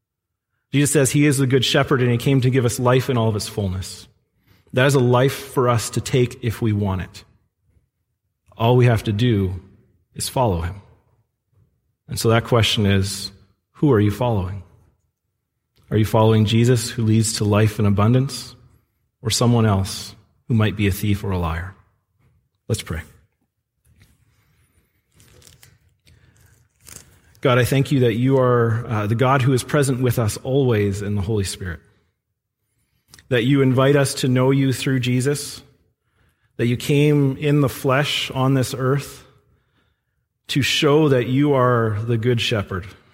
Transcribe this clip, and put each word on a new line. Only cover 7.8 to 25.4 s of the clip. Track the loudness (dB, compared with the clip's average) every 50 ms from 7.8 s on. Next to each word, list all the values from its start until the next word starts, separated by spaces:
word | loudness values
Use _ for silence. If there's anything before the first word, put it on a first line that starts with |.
| _ _ _ _ _ _ _ _ _ _ _ _ _ _ _ 0
All | 2 4 4
we | 6 4
have | 4 4 2 0
to | -2 -2
do | 0 0 0 2 0 0 -2 -4 -8 -12 -16 -20 _ _ _ _ _ _ _ _
is | -12 -10 -6
follow | -2 -2 0 0 0 -2
him. | -4 -6 -8 -12 -16 -20 _ _ _ _ _ _ _ _ _ _ _ _ _ _ _ _ _ _ _ _ _ _ _ -12
And | -8 -4
so | 0 2
that | 2 2 2
question | 2 2 2 2 2 0 0 0
is, | 2 2 0 0 -2 -6 -8 -12 -14 -16 -20 _ _ _ _ _ _ _
who | -2 0 2
are | 2 4
you | 2 2
following? | 0 -2 -2 -2 -2 -2 -4 -6 -8 -12 -14 -18 _ _ _ _ _ _ _ _ _ _ _ _ _ _ _ _ _ _ _ _ _ _ _ -4
Are | 0
you | 0 0
following | 2 2 4 4 4 4 4 2
Jesus, | 2 2 2 2 4 2 2 0 -4
who | -6 -4 0
leads | 2 2 2 2 0 -2 -2
to | -2
life | 0 2 2 2 2 0 0
in | 0
abundance, | 0 2 2 2 2 2 2 0 -2 -6 -10 -14 -16 -20 -20 _ _ _ _ _ _ _ _ _ _ _ _ -8
or | -6
someone | -2 0 2 2 4 4 4
else | 2 2 2 0 -4 -6 -10 -14 -16 -18 -20 _ _ _ _ _ -2
who | 0
might | 0 0 0 0
be | 0 0
a | -2 -2
thief | -2 -2 -2 -2 -2 -4
or | -4
a | -4 -4
liar? | -4 -4 -6 -8 -10 -12 -16 _ _ _ _ _ _ _ _ _ _ _ _ _ _ _ _ _ _ -6
Let's | -6 -6 -6
pray. | -8 -10 -12 -12 -14 -20 _ _ _ _ _ _ _ _ _ _ _ _ _ _ _ _ _ _ _ _ _ _ _ _ _ _ _ _ _ _ _ _ _ _ _ _ _ _ _ _ _ _ _ _ _